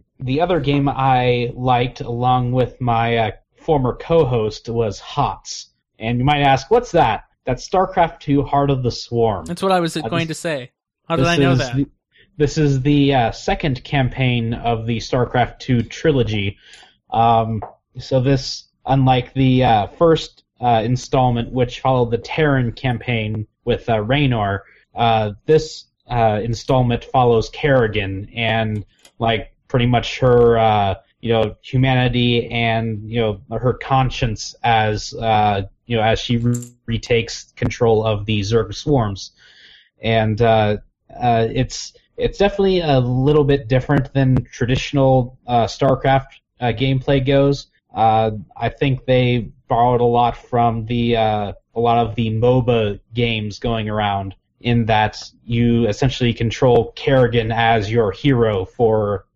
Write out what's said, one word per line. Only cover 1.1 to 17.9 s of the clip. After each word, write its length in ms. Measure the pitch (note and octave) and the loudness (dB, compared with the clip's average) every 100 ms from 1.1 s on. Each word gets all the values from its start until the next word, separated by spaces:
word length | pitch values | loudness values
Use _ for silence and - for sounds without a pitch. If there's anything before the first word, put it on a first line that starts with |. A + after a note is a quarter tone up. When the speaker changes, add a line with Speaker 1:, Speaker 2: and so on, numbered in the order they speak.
| C3 B2 B2 A#2+ | 2 2 0 -2
Speaker 1:
liked, 460 | B2 B2+ B2 C3 - | -4 0 0 0 -6
along 520 | B2+ A#2+ B2 B2+ B2 | -10 -4 0 0 0
with 280 | B2+ B2 - | 0 -2 -2
my, 360 | B2 A#2 A#2 A#2 | -2 0 0 0
uh, 140 | A2 - _ _ | -2 -6 _ _
former 380 | - D3+ B2+ | -2 0 0
co-host, 760 | - - E3 C#3 B2 G#2+ - - | -4 0 2 2 0 -2 -4 -6
was 300 | A#2 A2+ F#2+ | -2 -2 -4
hots. 720 | - - A#2 F#2 - - - _ _ - | -8 -4 -4 -4 -12 -16 -16 _ _ -10
And 200 | A2+ A#2+ | -4 0
you 60 | |
might 160 | C3 D3 | 2 2
ask, 300 | C#3+ C3+ - | 4 2 2
"What's 220 | A#3 A#3 | 0 2
that?" 320 | E3+ B2+ G#2 - _ | 2 2 0 -8 _
That's 220 | - B2 - | -8 -6 -2
StarCraft 540 | F#3+ F#3 F#3+ E3 - | -2 0 2 0 -2
two, 220 | - C#3+ | -2 0
Heart 280 | C#3 C#3+ C#3+ | 0 0 2
of 120 | C3+ | 0
the 80 | B2 | -2
Swarm. 540 | - - A#2 A2+ G2 | -4 -4 0 0 0
Speaker 2:
That's 180 | - F3 | -6 -4
what 100 | F#3+ | 0
I 80 | F#3 | 0
was 160 | E3+ E3 | 0 -4
Speaker 1:
Uh, 60 | F#3+ | -4
Speaker 2:
going 200 | E3+ E3 | -4 -4
Speaker 1:
this, 100 | D#3 | -6
Speaker 2:
to 20 | |
say. 300 | F3 D3 B2 _ _ _ - | -6 -6 -8 _ _ _ -4
How 80 | E3 | 0
did 60 | |
Speaker 1:
this 80 | E3+ | 0
Speaker 2:
I 60 | E3+ | 2
know 160 | C3+ | 2
Speaker 1:
is 60 | C3 | 2
Speaker 2:
that? 180 | C3 C3 | 0 -2
Speaker 1:
the, 100 | C#3 _ _ _ _ - | -4 _ _ _ _ -2
this 220 | D3 - | -2 2
is 240 | D3 C3+ | 0 2
the, 320 | C3 D3 C#3 | 2 2 4
uh, 180 | C#3 A2+ | 2 0
second 500 | - - G3 D#3+ B2+ | -2 -4 -2 -2 -4
campaign 720 | - C#3+ C3 - C3 A#2+ A2+ | -4 -2 -2 0 -2 0 -2
of 320 | A#2 A#2 A2+ A2+ | -4 -4 -4 -4
the 120 | A#2 | -6
StarCraft 600 | - C3+ A#2 B2+ A#2 - | -4 -2 0 0 -2 -4
two 240 | - B2 | -2 -2
trilogy. 760 | A2+ - E3 C#3 G#2+ G#2+ G2 - _ - - _ _ | -2 -4 0 0 0 -2 -4 -8 _ -20 -20 _ _
Um, 520 | - A#2 A#2 A2+ A2 - - _ | 0 2 2 0 -4 -8 -16 _